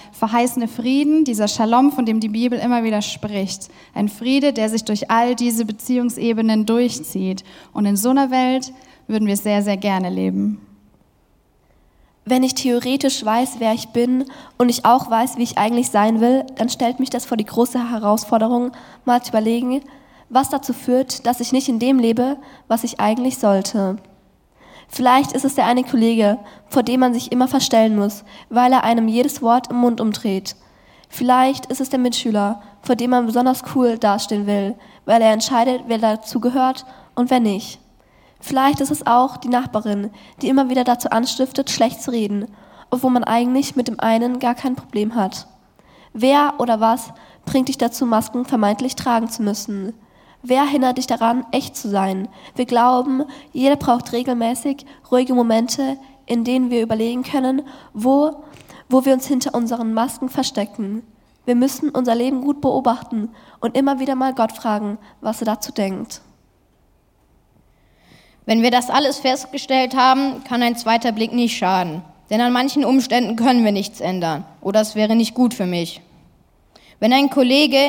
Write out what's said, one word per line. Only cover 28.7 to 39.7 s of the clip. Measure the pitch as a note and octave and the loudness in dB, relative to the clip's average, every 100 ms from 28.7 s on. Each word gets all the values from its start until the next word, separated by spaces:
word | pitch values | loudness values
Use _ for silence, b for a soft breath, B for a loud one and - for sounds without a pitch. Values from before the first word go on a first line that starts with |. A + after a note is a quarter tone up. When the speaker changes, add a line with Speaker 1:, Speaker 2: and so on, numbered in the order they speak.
Speaker 2:
er | C4 | 4
einem | A3+ A#3 A3+ | 2 2 2
jedes | A3+ C#4+ - | 2 0 0
Wort | A3+ A#3+ B3+ | 2 2 0
im | B3 | 0
Mund | A#3+ A3+ | 2 2
umdreht. | A3 G#3 A3 F#3+ F#3+ - b b b b b | -2 -2 -2 -4 -6 -14 b b b b b
Vielleicht | - B3 B3+ C4 C4+ - | -2 2 4 2 0 -6
ist | C4 | -6
es | C4 | -4
der | C4 | -2
Mitschüler, | B3 A#3+ A#3 G#3+ G3+ A3+ B B | 0 -2 -2 0 -2 -4 B B
vor | - | -2
dem | A#3 A#3+ | 0 2
man | B3 A3+ | 2 2
besonders | A#3+ B3+ B3+ - | 2 2 0 -2
cool | C4+ B3 A3+ | 0 2 2
dastehen | G#3+ G3+ - G#3 G3+ | 0 0 -2 -4 -2
will, | G3+ G3 - B B - | -2 -2 -6 B B 0
weil | A3+ | 4
er | A3 | 4
entscheidet, | G#3+ - B3 B3 B3+ B3 | 4 0 0 0 -2 -2
wer | A3 | 0
dazugehört | A3 A3 - A#3 A#3+ C4 C4 C4 B B B | 0 -2 -4 -4 -2 0 0 -2 B B B
und | - B3 | -4 0
wer | B3+ | 2
nicht. | A3 G3 - - _ _ b b b b | 2 -2 -8 -16 _ _ b b b b
Vielleicht | - C4 C4+ C#4+ | -4 2 2 2
ist | C4+ | -2
es | D4 - | -2 2
auch | A#3+ C4 - | 2 2 -2
die | A#3+ | -2
Nachbarin, | B3 B3+ | -2 -2